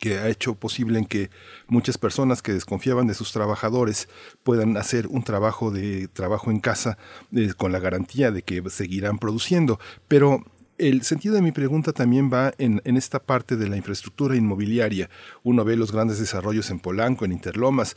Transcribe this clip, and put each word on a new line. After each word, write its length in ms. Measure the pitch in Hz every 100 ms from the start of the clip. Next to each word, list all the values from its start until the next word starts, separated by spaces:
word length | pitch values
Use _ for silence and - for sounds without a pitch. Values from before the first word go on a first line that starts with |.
que 180 | 107 98
ha 120 | 110
hecho 240 | 107 127
posible 440 | 107 107 - 113 113
en 60 |
que 240 | 104 104 98 - - - -
muchas 320 | 120 117 -
personas 420 | 107 - 131 127
que 140 | -
desconfiaban 520 | 95 - 95 131 123 123
de 60 |
sus 200 | 98 107
trabajadores 760 | 113 104 104 110 123 117 104 - - - -
puedan 360 | - 120 110 104
hacer 280 | - 120 110
un 160 | 131
trabajo 480 | 113 104 107 - 113
de, 380 | 98 101 95 92
trabajo 420 | - 95 104 -
en 100 | 107
casa, 360 | 117 107 120 104 - - - 123
eh, 160 | 104
con 180 | 90 95
la 60 | 92
garantía 520 | 92 92 90 127 131
de 100 | 98
que 220 | - 90 90
seguirán 480 | - 95 95 101 104
produciendo. 600 | 113 113 - 180 151 107 - - _
Pero 360 | 143 143 135 - _ _ _
el 240 | 156 131
sentido 320 | - 151 208
de 80 | 214
mi 100 | 175
pregunta 400 | 147 139 156 156
también 380 | 151 123 127 139
va 220 | 127 131 -
en, 240 | 131 104
en 120 | - 127
esta 220 | - 135
parte 380 | - 127 - 120
de 120 | 104
la 80 | 101
infraestructura 580 | 92 98 - - 143
inmobiliaria. 760 | 127 110 98 104 117 110 98 90 - - -
Uno 200 | 120 123
ve 140 | 107 117
los 160 | 110
grandes 260 | 110 113 104
desarrollos 520 | 110 101 95 110 101
en 100 | 90
Polanco, 460 | 90 95 117 123 104
en 60 |
Interlomas, 600 | 87 - 98 127 135 107